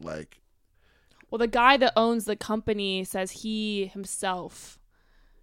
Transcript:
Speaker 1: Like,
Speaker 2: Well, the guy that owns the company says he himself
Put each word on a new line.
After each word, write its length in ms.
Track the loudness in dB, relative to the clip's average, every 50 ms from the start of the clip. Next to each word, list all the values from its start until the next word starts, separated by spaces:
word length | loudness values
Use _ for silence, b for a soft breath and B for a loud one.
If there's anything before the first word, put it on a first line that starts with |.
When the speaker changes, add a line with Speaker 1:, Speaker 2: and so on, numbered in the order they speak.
Speaker 1:
Like, 400 | -12 -10 -10 -10 -10 -14 -18 _ _ _ _ _ _ _ b b b b b b b b b b b b
Speaker 2:
Well, 80 | -4 -2
the 60 | -2
guy 300 | 0 4 6 8 8 8
that 160 | 8 6 4 4
owns 300 | 4 4 4 2 0 0
the 120 | -2 -4
company 680 | -4 -4 -4 -4 -2 -2 -2 -2 -2 -2 -2 -2 -2 -4
says 260 | -4 -4 -4 -4 -4 -6
he 520 | -8 -8 -6 -4 -2 -2 -2 -2 -2 -4
himself 920 | -4 -6 -10 -10 -10 -8 -6 -4 -4 -4 -4 -6 -10 -14 -16 -20 -20 -20 -20 _ _ _ _ _ _ _ _ _ _ _ _